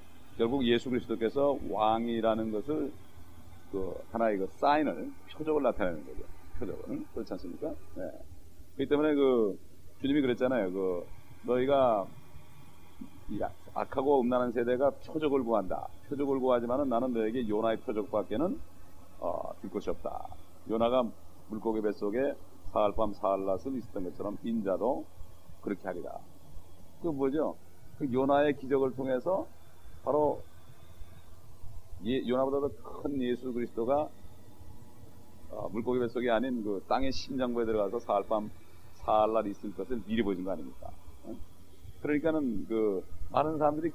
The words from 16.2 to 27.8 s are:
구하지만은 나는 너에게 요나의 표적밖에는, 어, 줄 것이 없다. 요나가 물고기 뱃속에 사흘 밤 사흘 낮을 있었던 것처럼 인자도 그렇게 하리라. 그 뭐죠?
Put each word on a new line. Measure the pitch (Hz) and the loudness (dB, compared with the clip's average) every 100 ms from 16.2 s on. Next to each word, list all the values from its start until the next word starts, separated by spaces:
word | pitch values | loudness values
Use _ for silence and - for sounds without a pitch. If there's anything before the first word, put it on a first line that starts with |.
| 139 135 | 2 2
구하지만은 | 127 123 120 131 139 | 4 4 4 2 2
나는 | 117 127 | 2 2
너에게 | 117 110 127 110 | 2 2 0 0
요나의 | 104 113 110 | 2 2 0
표적밖에는, | - 107 98 107 95 113 180 320 - - - - - - | 0 -2 0 0 0 0 0 -2 -6 -10 -10 -10 -10 -6
어, | 87 85 - - | -2 -2 -4 -8
줄 | 95 | -6
것이 | 101 90 | -4 -2
없다. | 87 - - - - - - - | -2 -4 -6 -6 -8 -10 -10 -4
요나가 | 113 117 127 117 - - - - | 2 4 4 2 -4 -10 -10 -8
물고기 | 107 113 110 | -4 0 0
뱃속에 | 104 101 104 117 139 139 - - - | 0 0 0 0 0 -2 -8 -6 -2
사흘 | 110 104 | 4 4
밤 | 101 107 | 4 2
사흘 | 98 104 98 | 2 2 2
낮을 | 95 92 139 131 | 2 -2 -2 -6
있었던 | - 104 | -4 -4
것처럼 | 90 - 101 101 | -4 -4 -6 -4
인자도 | 117 113 98 90 110 - 311 - - - - - | -2 0 2 2 2 0 -4 -8 -10 -10 -12 -8
그렇게 | - 98 | -4 -4
하리라. | 95 87 67 - - - - - - - - - | -4 -6 -6 -8 -12 -12 -10 -8 -8 -10 -10 -6
그 | 170 | -4
뭐죠? | 139 135 151 113 - - - | 0 2 2 0 -2 -10 -12